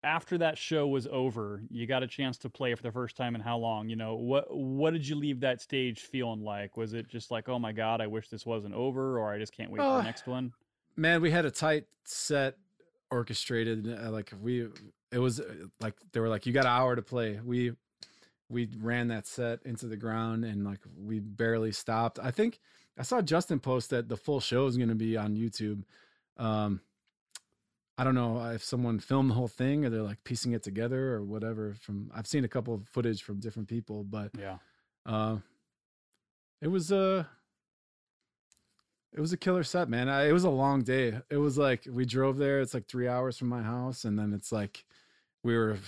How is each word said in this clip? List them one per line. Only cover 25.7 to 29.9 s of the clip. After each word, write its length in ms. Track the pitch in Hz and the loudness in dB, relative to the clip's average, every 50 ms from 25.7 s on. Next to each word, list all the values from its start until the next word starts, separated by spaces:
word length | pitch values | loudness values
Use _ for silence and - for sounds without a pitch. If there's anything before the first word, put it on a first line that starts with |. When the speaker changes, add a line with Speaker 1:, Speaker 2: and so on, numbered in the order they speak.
| 104 101 98 - _ - _ _ _ _ _ _ _ | -4 -6 -8 -12 _ -20 _ _ _ _ _ _ _
Speaker 2:
Um, 440 | - 117 110 110 107 107 104 101 95 - _ _ _ _ _ _ _ _ _ - - - _ _ _ _ _ _ _ _ _ _ - | -2 0 0 2 2 2 0 0 -2 -4 _ _ _ _ _ _ _ _ _ -20 -20 -20 _ _ _ _ _ _ _ _ _ _ 0
I 60 | 127 | 2
don't 100 | 131 131 | 4 4
know 340 | 127 120 117 113 120 117 117 | 4 4 2 0 -2 -2 -4
if 120 | 117 107 - | -6 -6 -4
someone 360 | - 131 123 123 117 113 101 | -4 -2 0 0 0 0 0
filmed 300 | - - 135 135 135 131 | 0 2 2 4 4 4
the 40 | 110 | 4
whole 160 | 123 127 113 | 2 0 0
thing 340 | - - 127 135 143 151 147 | -2 0 0 2 2 2 2
or 60 | |
they're, 120 | 123 | 0